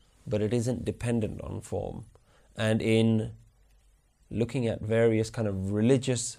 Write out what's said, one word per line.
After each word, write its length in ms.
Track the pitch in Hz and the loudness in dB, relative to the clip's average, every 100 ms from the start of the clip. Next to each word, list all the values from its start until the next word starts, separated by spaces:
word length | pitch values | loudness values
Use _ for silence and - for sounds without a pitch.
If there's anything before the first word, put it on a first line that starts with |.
| _ _ - | _ _ -4
but 140 | 104 | 0
it 120 | 104 | 0
isn't 320 | 123 117 104 90 | 0 0 -2 -4
dependent 560 | - 120 117 104 - | -4 -2 -2 -2 -6
on 200 | - 98 | -8 -10
form. 440 | - 92 90 85 - - _ _ _ - | -6 -6 -6 -10 -16 -20 _ _ _ -4
And 260 | 110 110 | 0 2
in 500 | 113 110 113 110 113 - - _ _ _ _ _ _ _ - | 4 4 4 2 0 -10 -20 _ _ _ _ _ _ _ -10
looking 360 | 110 117 139 117 | -4 -2 -2 -2
at 140 | - | -2
various 480 | 101 113 117 110 110 | 0 2 4 4 0
kind 180 | - 107 | -2 -4
of 240 | 95 95 | -2 -2
religious 640 | 104 113 135 131 120 - | 2 4 4 2 -2 -4